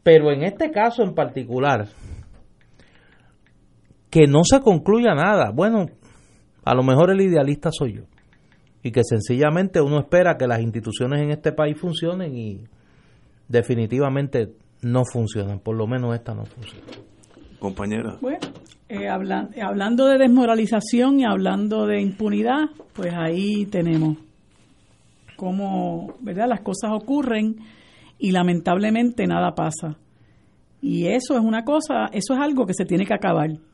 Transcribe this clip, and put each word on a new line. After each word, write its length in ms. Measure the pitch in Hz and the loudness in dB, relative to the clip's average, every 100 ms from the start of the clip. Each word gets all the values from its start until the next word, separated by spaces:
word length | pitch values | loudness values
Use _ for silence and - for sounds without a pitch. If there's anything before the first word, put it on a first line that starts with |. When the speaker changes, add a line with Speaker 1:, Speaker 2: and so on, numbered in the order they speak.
Speaker 1:
pero 280 | 175 160 151 | 8 8 6
en 120 | 143 | 0
este 280 | 175 202 311 | -2 -2 -4
caso 320 | 208 233 233 | 0 0 0
en 100 | 196 | -2
particular, 760 | - 143 135 113 127 143 120 104 - - - - - - _ _ _ _ _ _ _ _ _ _ _ _ _ _ _ _ | 0 -4 -4 -6 -2 0 0 -2 -12 -16 -16 -18 -20 -20 _ _ _ _ _ _ _ _ _ _ _ _ _ _ _ _
que 180 | 160 147 | 4 6
no 160 | 143 | 6
se 160 | 175 269 | 6 4
concluya 560 | 254 170 - 226 240 | 4 2 2 2 4
nada. 360 | 143 180 202 113 | 2 2 2 2
Bueno, 340 | 117 202 226 160 - _ - _ _ _ _ | 0 0 0 -2 -8 _ -20 _ _ _ _
a 100 | - | 0
lo 80 | 127 | 2
mejor 260 | 131 131 185 | 4 4 4
el 120 | 196 | 4
idealista 480 | 190 165 139 147 165 | 2 2 0 -2 -4
soy 220 | 156 135 | -4 -6
yo. 100 | 101 - _ _ _ _ _ _ _ | -6 -18 _ _ _ _ _ _ _
Y 80 | 123 | -2
que 120 | 113 | 0
sencillamente 800 | 113 113 95 123 151 165 190 180 | 2 0 0 0 2 2 0 2
uno 180 | 143 147 | 2 0
espera 360 | 139 175 175 156 | 2 4 4 2
que 100 | 127 | 0
las 140 | 117 | 0
instituciones 600 | 117 113 113 101 123 143 | -2 -4 -8 -4 -2 -2
en 100 | 147 | -2
este 200 | 151 156 | -2 -2
país 280 | 151 151 147 | 0 -2 -2
funcionen 560 | 180 156 165 185 170 | -6 -4 -6 -6 -8
y 260 | 123 110 95 113 _ _ _ _ _ _ _ - | -8 -10 -12 -16 _ _ _ _ _ _ _ -2
definitivamente 1040 | 120 113 120 110 123 139 135 139 120 107 - _ _ | 0 0 -2 0 0 0 0 -2 -2 -4 -8 _ _
no 220 | 120 123 | -2 0
funcionan. 540 | 123 120 110 110 98 101 | 0 -2 -2 -4 -6 -6
Por 180 | - 113 | -6 -4
lo 100 | 107 | -2
menos 260 | 127 120 | -2 -4
esta 220 | 117 117 | -4 -8
no 100 | 107 | -12
funciona. 400 | 107 - 107 - - - - _ - - - - | -12 -16 -20 -20 -20 -20 -20 _ -20 -20 -20 -10
Speaker 2:
Compañera. 580 | 98 95 101 107 117 95 | -10 -6 -6 -6 -6 -8
Speaker 3:
Bueno, 180 | 262 311 - - - _ _ | -8 -8 -10 -16 -20 _ _
eh, 200 | 202 202 | -10 -6
habla-, 400 | 190 196 196 208 - | -6 -4 -6 -6 -8
hablando 420 | 202 202 202 240 | -6 -4 0 2
de 140 | 269 269 | 4 6
desmoralización 1000 | 262 247 240 226 214 220 214 240 254 277 | 6 6 4 2 2 0 0 2 4 4
y 60 | |
hablando 640 | 240 196 185 196 208 214 208 | 2 0 0 0 -2 0 0
de 140 | 208 | 0
impunidad, 640 | 202 196 214 208 226 277 302 - - | -2 -2 -2 0 0 0 -2 -6 -18
pues 200 | - 175 | -8 -6
ahí 500 | 170 165 170 202 208 | -4 -2 -2 -2 -2
tenemos 520 | 202 180 170 160 156 151 - _ _ _ _ _ _ _ _ _ - - | -2 -2 0 2 0 -2 -10 _ _ _ _ _ _ _ _ _ -20 -10
cómo, 760 | 185 190 196 190 180 170 202 - | -6 -4 -4 -4 -4 -6 -10 -12
¿verdad? 300 | 214 180 240 | -10 -2 -2
Las 120 | 214 | -2
cosas 300 | - 190 214 | -4 -6 -4
ocurren 640 | 214 214 285 262 220 220 220 - - - - - _ | -6 -2 -2 0 0 -2 -4 -16 -20 -20 -20 -20 _
y 100 | 196 | 0
lamentablemente 960 | 180 180 175 170 175 214 220 240 233 | 2 2 0 0 0 0 2 0 0
nada 300 | 180 175 175 | -2 0 -2
pasa. 420 | - 160 156 156 151 _ _ _ _ _ _ _ _ | -2 -4 -4 -10 -12 _ _ _ _ _ _ _ _
Y 260 | - 170 170 | -4 -2 0
eso 260 | 240 254 | -2 0
es 100 | 254 | 0
una 220 | 220 220 | 0 -2
cosa, 440 | 226 302 302 240 220 | -2 -2 -2 -4 -2
eso 220 | 214 190 | -4 -2
es 40 | 262 | -2
algo 280 | 285 262 190 | 0 0 -2
que 80 | |
se 100 | 180 | -2
tiene 220 | 185 180 202 | -2 -2 0
que 80 | |
acabar. 340 | 208 190 165 156 156 _ | -2 0 0 -2 -6 _